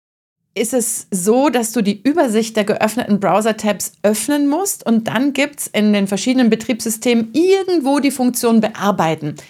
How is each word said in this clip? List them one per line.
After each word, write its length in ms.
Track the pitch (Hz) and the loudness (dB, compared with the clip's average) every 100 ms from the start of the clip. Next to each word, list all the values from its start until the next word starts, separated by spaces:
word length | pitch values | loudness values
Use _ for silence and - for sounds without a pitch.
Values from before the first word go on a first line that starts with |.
| _ _ _ _ _ | _ _ _ _ _
ist 200 | - 233 | -4 -2
es 320 | 254 220 - - | 0 -2 -6 -6
so, 380 | 190 180 247 294 | -2 2 2 2
dass 240 | 247 220 | 0 -2
du 80 | 254 | -2
die 220 | 202 202 | -2 0
Übersicht 540 | 262 320 269 214 226 220 | 0 2 2 0 0 -2
der 80 | |
geöffneten 540 | 202 - 214 220 - 202 | -2 0 -2 -2 -2 0
Browser-Tabs 760 | 190 190 220 214 214 190 - - | 2 2 0 -2 -2 -4 -6 -2
öffnen 460 | 208 214 - 294 285 | -2 0 0 0 2
musst 360 | 302 403 - | 0 -2 -4
und 240 | - 226 220 | 0 0 0
dann 240 | 220 277 | -2 -2
gibt's 340 | 277 285 - - | 0 -4 -4 -6
in 280 | 208 208 | 0 2
den 140 | 208 196 | 2 0
verschiedenen 420 | 196 247 254 233 | -2 0 2 2
Betriebssystemen 800 | 220 - 220 226 220 254 233 226 | 2 -2 -4 -4 -4 0 0 0
irgendwo 680 | 285 359 392 370 349 262 285 | 0 2 2 2 0 2 2
die 100 | 277 | 0
Funktion 500 | 262 247 247 233 226 | 0 -2 0 2 2
Bearbeiten. 760 | 220 - 196 196 165 160 147 143 | 2 -2 -2 0 0 -2 -6 -10